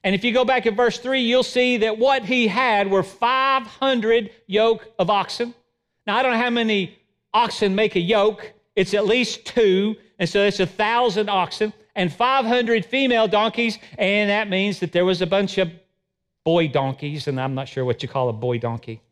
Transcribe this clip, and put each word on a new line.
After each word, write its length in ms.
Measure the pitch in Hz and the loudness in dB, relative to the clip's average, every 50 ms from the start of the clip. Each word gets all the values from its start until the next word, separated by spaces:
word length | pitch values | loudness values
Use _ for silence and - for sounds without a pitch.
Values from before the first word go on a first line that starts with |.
And 100 | - 196 | -2 -2
if 120 | 196 190 196 | -2 0 -2
you 80 | 247 | 0
go 120 | 220 254 254 | 0 2 2
back 220 | 247 262 254 - | 2 0 0 0
in 80 | 233 202 | 0 0
verse 240 | 208 247 233 233 - | 2 2 0 0 -2
three, 220 | - 254 269 269 | -4 -2 -2 0
you'll 240 | 247 226 240 254 240 | 0 2 2 2 2
see 320 | - - 247 247 254 247 | 2 0 0 2 2 2
that 200 | 226 214 226 214 | 0 0 -2 0
what 280 | 220 240 269 269 269 226 | 0 2 2 2 0 0
he 240 | 185 254 247 240 214 | -2 0 0 2 0
had 420 | 180 233 262 247 214 202 202 196 | 0 0 0 2 2 2 2 2
were 140 | 196 190 170 | 2 0 0
five 580 | 185 - - 233 240 262 262 262 269 269 269 | -2 -6 -4 -2 0 2 2 2 2 0 0
hundred 680 | 240 214 - - 254 269 262 240 214 220 226 233 226 - - _ _ - | -2 -6 -8 -4 -2 0 0 0 2 2 2 2 0 -4 -14 _ _ -4
yoke 440 | 190 208 220 226 226 220 - - _ - | 0 2 2 2 2 0 -4 -16 _ -4
of 100 | 185 165 | 0 0
oxen. 460 | 208 196 180 - - - 240 240 240 _ _ _ _ _ _ _ _ _ _ | 0 0 -2 -4 -6 -8 -8 -8 -8 _ _ _ _ _ _ _ _ _ _
Now, 120 | 208 202 | -2 0
I 60 | 233 269 | 0 0
don't 80 | 262 | 2
know 60 | 240 226 | 0 0
how 120 | 247 247 | 0 0
many 480 | 233 233 226 220 214 202 185 160 - _ _ _ _ _ _ _ | 0 0 0 0 0 0 -2 -4 -10 _ _ _ _ _ _ _
oxen 440 | - 214 233 220 - - 220 196 190 | 0 0 0 0 0 -2 0 0 2
make 180 | 202 220 208 - | 2 0 0 0
a 60 | 190 | -2
yoke. 520 | 170 170 220 208 202 214 202 - - - - _ _ _ _ | 0 2 2 2 2 2 0 -2 -16 -20 -20 _ _ _ _
It's 180 | - 190 190 | -2 -2 0
at 140 | 196 208 214 | 0 0 0
least 400 | 196 226 254 240 - - - _ | 2 2 0 0 -2 -4 -10 _
two, 480 | - - 247 226 202 185 185 202 214 220 - _ _ _ - | -4 0 2 4 4 4 2 0 -2 -4 -6 _ _ _ -6
and 100 | 185 160 | -6 -2
so 140 | - 202 | 0 2
it's 160 | 202 208 196 - | 2 2 2 0
a 80 | 190 | -4
thousand 640 | - - - 214 214 233 240 247 240 175 208 214 202 | -4 -2 -2 -2 0 2 2 0 0 0 -2 -2 0
oxen 420 | 202 190 175 165 - - 214 214 208 - _ _ _ | 0 -2 -2 -2 -2 -4 -4 -4 -4 -12 _ _ _
and 180 | 208 185 175 | -4 -2 -2
five 320 | 139 - 233 254 269 277 247 | 0 0 0 2 2 2 2
hundred 400 | 226 247 247 247 226 233 220 170 | 2 0 0 2 2 0 0 0
female 440 | - - 269 269 262 247 226 220 214 | -2 -2 0 0 2 2 2 2 2
donkeys, 500 | 214 208 220 226 220 233 240 226 214 - - - - - | 2 2 0 0 0 -2 -2 -2 -4 -6 -16 -20 -6 -4
and 300 | 202 185 202 208 208 202 | -2 0 2 2 2 2
that 220 | 202 214 220 208 | 0 0 0 -2
means 300 | 190 190 196 208 190 - | -2 -2 0 -2 -2 -4
that 100 | 185 165 | -6 -2
there 140 | - 175 180 | 0 0 2
was 180 | 185 185 170 | 2 2 0
a 40 | 185 | 0
bunch 320 | 160 190 196 202 190 - 196 | 0 0 0 0 0 0 -2
of 120 | 185 165 165 - _ _ _ _ _ _ _ _ _ _ _ _ | -2 -2 -4 -16 _ _ _ _ _ _ _ _ _ _ _ _
boy 240 | _ 160 165 175 165 | _ 0 2 2 2
donkeys, 640 | 151 120 147 139 135 131 - 151 147 147 151 131 147 | 2 0 -2 -2 -2 -4 -6 -8 -8 -8 -6 -6 -4
and 120 | 135 131 | -4 -2
I'm 140 | 131 135 135 | -4 -4 -4
not 140 | 131 135 - | -6 -8 -8
sure 160 | - 139 127 | -6 -4 -2
what 180 | 127 117 - | -2 -2 -4
you 60 | - 120 | -4 -6
call 200 | - 135 127 123 | -2 -2 -2 -2
a 40 | |
boy 260 | 113 110 117 123 123 120 | -2 -2 -2 -2 -2 -2
donkey. 420 | 117 117 117 113 - - 113 113 _ _ | -4 -4 -6 -6 -10 -12 -16 -16 _ _